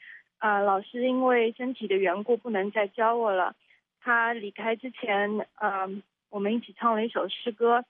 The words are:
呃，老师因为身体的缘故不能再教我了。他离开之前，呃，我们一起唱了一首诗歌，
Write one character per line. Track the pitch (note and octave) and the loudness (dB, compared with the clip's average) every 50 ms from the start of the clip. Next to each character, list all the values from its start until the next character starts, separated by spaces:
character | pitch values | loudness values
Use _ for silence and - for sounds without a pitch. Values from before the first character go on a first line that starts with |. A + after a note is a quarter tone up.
| - - - - _ _ _ _ | -20 -20 -20 -20 _ _ _ _
呃， | A3+ G#3+ G#3 G3+ | 0 2 2 2
老 | G3+ G3+ G3 F#3+ | 2 2 2 0
师 | G#3+ - - B3 B3 | -2 -6 -6 -2 0
因 | B3+ B3+ B3+ B3+ | 0 2 2 4
为 | B3+ B3 A#3+ A3+ A3+ | 4 4 4 2 0
身 | A3+ - B3 B3+ B3+ | -2 -4 -6 -6 -6
体 | - A3 | -6 -4
的 | F#3+ F#3+ | -2 0
缘 | G3 F#3+ F3+ F3 G3+ G#3+ | 2 2 0 0 -2 0
故 | - A#3+ | 0 0
不 | A3 - B3 | 0 0 -4
能 | G#3+ F#3+ F#3+ G#3 | -2 -2 -2 -2
再 | - A3 G3+ | 0 -2 -2
教 | G3 - - A3 A3+ A#3 | -2 0 0 2 2 2
我 | A#3+ A3+ G#3+ G3 | 2 0 0 2
了。 | F#3 F3 - - _ _ _ _ _ _ _ _ _ | 0 0 -2 -4 _ _ _ _ _ _ _ _ _
他 | - B3 A#3 A#3 A#3 A#3 | -2 0 2 2 2 0
离 | A#3+ A#3 G#3 G3+ | -2 -4 -8 -10
开 | - - G#3 A3+ A3+ | -10 -6 -4 -4 -4
之 | A3 - B3+ | -4 -6 -12
前， | - - - A3+ G3+ G3+ G3+ G#3 G#3+ G#3+ - - _ | -12 -8 -4 -2 0 0 0 0 -2 -4 -6 -8 _
呃， | - G#3+ G#3 G3 F#3+ F#3+ F#3+ G3 G3+ - _ _ _ _ _ | -4 -4 -2 -2 -2 -4 -6 -6 -10 -12 _ _ _ _ _
我 | - G#3 | -6 -4
们 | G3 G3+ A3+ | -2 0 -2
一 | A#3+ | -2
起 | - - F#3 | -4 -8 -12
唱 | - A3+ A#3 A3+ | -2 0 2 2
了 | G#3+ A3 | 2 0
一 | A#3 | -2
首 | - F#3 - | -2 -4 -4
诗 | F#3+ - - - A#3+ | -4 -6 -6 -8 -8
歌， | G#3+ - A#3 A#3 A#3+ A#3+ B3 | -2 0 2 4 4 2 0